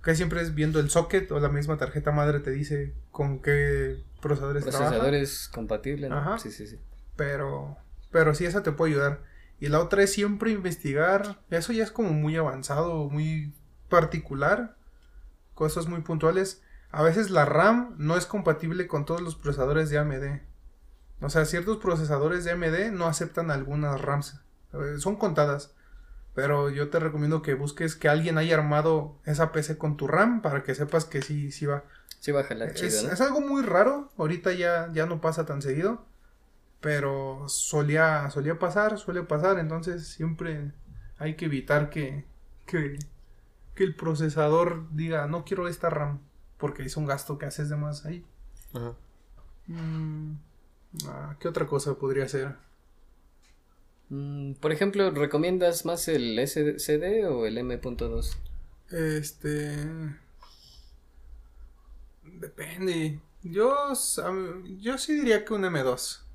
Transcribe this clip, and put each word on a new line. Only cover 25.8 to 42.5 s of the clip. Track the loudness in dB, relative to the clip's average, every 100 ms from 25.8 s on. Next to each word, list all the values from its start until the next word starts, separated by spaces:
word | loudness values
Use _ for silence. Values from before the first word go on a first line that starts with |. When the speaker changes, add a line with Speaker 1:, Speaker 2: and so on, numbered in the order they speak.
| -20 -20 -18 -20 -10 -2
Speaker 1:
Pero | 2 2 2
yo | 0 0
te | 2
recomiendo | 0 0 0 0
que | 0
busques | -2 -2 -4 -4 0
que | 2
alguien | 4 2 2
haya | 4 4
armado | 4 4 4 2 0 -8
esa | -2 2 2
P | 0
C | -2 -2
con | -2 0
tu | 2
ram | 4 4 4
para | 0 -2
que | -2
sepas | -2 2 0 0
que | -6
sí, | -4 -4 -4
sí | -4 -4
va. | -4 -6 -20 -20 -8
Speaker 2:
Sí | 0
va | 0
a |
jalar | 0 -4 -4
Speaker 1:
Es, |
Speaker 2:
chido, | -2 0 0
¿no? | 0
Speaker 1:
es | 2
algo | 2 2
muy | 0 0
raro. | 4 6 6 4 -6 -4
Ahorita | -2 0 0
ya, | 2 2 2 0
ya | 0 0
no | 0
pasa | -2 -2 -4
tan | -4
seguido. | -2 0 0 -2 -10 -20 _ _ _ _ _ _
Pero | -2 0 0 -2 -6 -8 -6
solía, | -2 0 2 4 6 6 4 0
solía | -2 -2 0
pasar, | 0 2 2 0
suele | -4 -4
pasar. | 0 2 4 2
Entonces | 0 -2 -4 -6 -10
siempre | -6 -4 -4 -6 -6 -8 -10 -18 -16 -16 -8
hay | -6 -4
que | -2
evitar | -2 2 2 2
que, | -4 -6 -6 -12 -20 -20